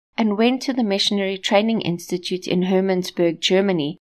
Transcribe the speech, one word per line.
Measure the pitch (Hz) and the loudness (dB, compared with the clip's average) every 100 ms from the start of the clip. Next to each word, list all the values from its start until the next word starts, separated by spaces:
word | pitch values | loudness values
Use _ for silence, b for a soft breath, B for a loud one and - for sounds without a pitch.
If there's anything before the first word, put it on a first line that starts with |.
| _ - | _ -2
and | 220 202 | 0 2
went | 233 254 | 2 0
to | - | -4
the | 254 | -2
Missionary | 214 196 - 202 190 190 | 0 0 0 -2 -2 -4
Training | - 202 220 226 | 0 2 2 0
Institute | - 170 - 180 - 185 - | -2 -4 -4 -6 -4 -6 -2
in | 180 | 0
Hermannsburg, | 180 190 190 185 180 - 170 165 | 2 2 2 0 -2 0 0 0
Germany, | - 190 196 175 143 175 | 2 2 2 0 -2 -6